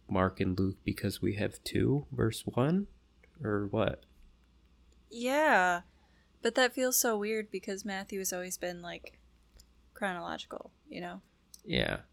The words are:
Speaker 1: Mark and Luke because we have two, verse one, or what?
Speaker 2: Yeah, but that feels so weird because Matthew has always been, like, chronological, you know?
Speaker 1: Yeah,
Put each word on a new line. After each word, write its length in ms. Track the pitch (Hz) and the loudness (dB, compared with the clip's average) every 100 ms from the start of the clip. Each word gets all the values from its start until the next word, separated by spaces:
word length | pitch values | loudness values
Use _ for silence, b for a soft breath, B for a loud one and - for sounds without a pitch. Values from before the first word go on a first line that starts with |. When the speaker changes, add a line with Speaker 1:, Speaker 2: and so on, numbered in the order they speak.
| - | -2
Speaker 1:
Mark 300 | 95 95 - | 2 2 2
and 180 | 92 92 | 0 2
Luke 200 | 95 98 | 0 0
because 380 | - 98 101 - | -4 -2 -2 -2
we 120 | 98 101 | -2 -2
have 260 | 101 - | -4 -6
two, 440 | - 104 110 139 143 | -4 0 2 2 -2
verse 340 | 123 113 - - | 0 0 0 -4
one, 400 | - 135 185 202 - _ _ - - | 0 2 2 -2 -10 _ _ -20 -8
or 240 | - 104 104 | -2 0 0
what? 380 | 110 101 - - - - _ _ _ _ _ - - _ | 2 2 0 -10 -20 -20 _ _ _ _ _ -20 -20 _
Speaker 2:
Yeah, 720 | 233 247 285 311 214 180 175 - b b b b b | -4 0 4 6 6 6 2 -2 b b b b b
but 140 | 233 247 | 0 4
that 180 | 247 | 2
feels 240 | - 254 254 | 2 0 2
so 200 | 247 214 | 2 0
weird 320 | 208 220 214 | 0 -2 -4
because 320 | 190 196 196 208 | -8 -6 -6 -4
Matthew 340 | 190 196 196 | -6 -6 -6
has 120 | 185 | -4
always 240 | 180 180 - | -4 -6 -6
been, 240 | 180 175 | -6 -6
like, 380 | 175 170 - - _ _ _ - - _ _ | -12 -12 -14 -20 _ _ _ -20 -20 _ _
chronological, 800 | - 202 175 170 - - - - _ - | -6 -4 -4 -6 -8 -8 -12 -12 _ -14
you 140 | 180 | -10
know? 200 | 175 190 - _ _ - - | -10 -12 -18 _ _ -20 -2
Speaker 1:
Yeah, 360 | 62 50 - - | 0 2 -2 -8